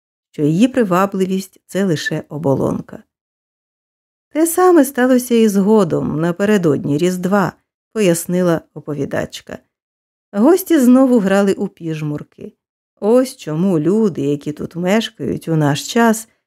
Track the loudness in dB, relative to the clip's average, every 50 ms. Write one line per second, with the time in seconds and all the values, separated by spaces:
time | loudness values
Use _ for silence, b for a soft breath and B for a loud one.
0 | _ _ _ _ _ _ -6 -2 -2 0 2 2 2 2 2 0 0 0 2 0
1 | 0 0 0 -2 -2 -2 -2 -6 -6 -8 _ _ _ _ -4 -2 0 0 -2 -2
2 | -4 -6 -6 -8 -8 -10 -12 -4 -2 -2 0 0 0 -4 -4 -6 -10 -14 -18 -20
3 | -20 _ _ _ _ _ _ _ _ _ _ _ _ _ _ _ _ _ _ _
4 | _ _ _ _ _ _ -2 -2 -2 0 0 2 4 6 6 6 4 2 2 0
5 | 2 2 2 2 2 2 2 4 4 4 2 2 2 4 4 2 2 2 0 -4
6 | -4 -4 -4 -2 -2 -2 -2 -2 0 0 0 2 2 2 0 0 -2 -2 -2 0
7 | 0 -2 -2 -2 -4 -2 0 0 0 -2 -4 _ _ _ _ _ _ _ -4 0
8 | 2 2 2 0 -2 -4 -2 0 0 0 0 -2 -4 _ -20 -16 -12 -10 -8 -8
9 | -6 -6 -6 -6 -8 -8 -10 -18 -18 -16 -18 -18 _ _ _ _ _ _ _ _
10 | _ _ _ _ _ _ -4 0 4 4 4 2 2 0 0 2 4 6 6 6
11 | 4 4 2 2 2 2 2 2 2 0 0 -2 -4 -8 _ -10 -8 -8 -8 -6
12 | -6 -6 -8 -8 -10 _ _ -20 -20 -20 _ _ _ _ _ _ _ _ _ -6
13 | 0 2 2 2 2 0 -4 -12 -10 -6 -4 -2 0 0 0 0 0 0 0 2
14 | 2 0 0 -2 -2 -2 -4 -4 -4 -10 -10 -10 -10 -12 -8 -6 -2 0 0 0
15 | -2 -4 _ -10 -6 -6 -6 -6 -4 -2 0 0 2 0 0 -2 -4 -4 0 2
16 | 2 2 2 0 -4 _ _ _ _